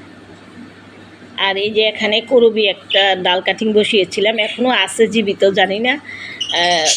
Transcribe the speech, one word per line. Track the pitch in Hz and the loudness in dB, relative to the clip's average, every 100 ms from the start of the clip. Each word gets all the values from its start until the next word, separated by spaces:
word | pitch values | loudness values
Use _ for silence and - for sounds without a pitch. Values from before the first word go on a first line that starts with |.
| - - - - - - - - - - - - - - | -20 -20 -20 -20 -20 -20 -20 -20 -20 -20 -20 -20 -16 -6
আর | 190 196 | -4 -2
এই | 208 | -2
যে | 214 | 0
এখানে | 220 214 214 214 | 0 0 -2 -2
করবি | 226 262 233 214 208 | 2 4 4 4 0
একটা | 180 - 196 196 185 | -2 -2 0 2 2
ডাল | 180 180 | 0 0
কাটিং | 185 185 220 | 0 -2 0
বসিয়েছিলাম, | 214 208 220 180 - 202 226 | 2 2 2 0 0 0 0
এখনও | 208 - 254 | -4 -2 0
আছে | 233 190 - 226 | 0 0 0 0
জীবিত, | 226 202 190 196 | 0 -2 2 2
জানি | 202 190 196 | 2 0 0
না, | 240 | -2
আহ, | 285 - - - - - 156 175 170 156 | -4 -6 -16 -14 -12 -6 -2 0 2 0